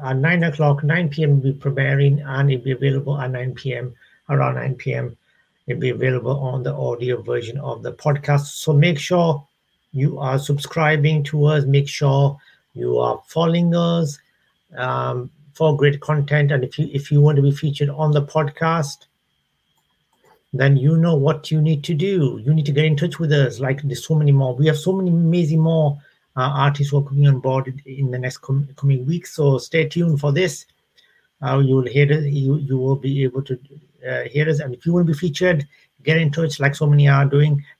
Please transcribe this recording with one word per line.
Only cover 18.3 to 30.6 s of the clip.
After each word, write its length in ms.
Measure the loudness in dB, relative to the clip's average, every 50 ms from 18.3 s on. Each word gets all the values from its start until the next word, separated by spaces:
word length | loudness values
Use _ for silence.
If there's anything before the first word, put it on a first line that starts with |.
| -2 -2 -2 -2 -4 -2 -2 0 0 0 -2 -4 -8 -14 _ _ _ _ _ _ _ _ _ _ _ _ _ _ _ _ _ _ _ _ _ _ _ _ _ _ _ _ _ _ -4
then 240 | 0 2 4 4 4
you 180 | 4 4 4
know 180 | 4 4 2 2
what 360 | 2 2 2 0 -2 -4 -2
you 100 | 0 0
need 240 | 2 2 0 -2 -2
to 80 | -4 -4
do. 480 | -2 -2 0 0 2 0 0 -2 -2 -2
You 120 | 0 0
need 120 | 0 0
to 60 | 0 0
get 140 | 2 2
in 100 | 2 2
touch 220 | 0 0 -2 -2 -2
with 120 | -2 0
us. 300 | 2 2 2 2 0 -4
Like, 220 | -4 -4 -4 -4 -4
there's 240 | -6 -6 -6 -4
so 80 | -2 0
many 180 | 2 4 4 4
more. 220 | 4 2 0 0
We 100 | 0 2 2
have 100 | 2 0
so 160 | 0 -2 -2
many 160 | 0 0 0
amazing 500 | 2 2 2 2 2 2 0 2 2 2
more 400 | 2 2 2 2 2 0 -2 -4 -10 _ _ _ _ _ -6
uh, 160 | -4 -2 -2 0
artists 360 | 2 2 2 2 0 -2 0
who 80 | 0 -2
are 60 | -2
coming 240 | 0 0 2 4 4
on 120 | 4 2
board 280 | 0 -2 -2 -2 -4 -4
in, 120 | -10 -14 -14
in 240 | -14 -8 -6 -4 -4
the 80 | -4 -4
next 200 | -6 -6 -8 -10
com-, 300 | -6 -4 -2 -2 -2 -4 -8
coming 300 | -4 0 0 0 0 0
weeks. 280 | -2 -4 -4 -6 -8 -4
So 240 | 0 2 2 2 0
stay 300 | -2 -4 -2 -2 -2 -2
tuned 320 | -2 -2 0 0 0 0
for 120 | 0 0 0
this. 340 | 0 0 -2 -2 -6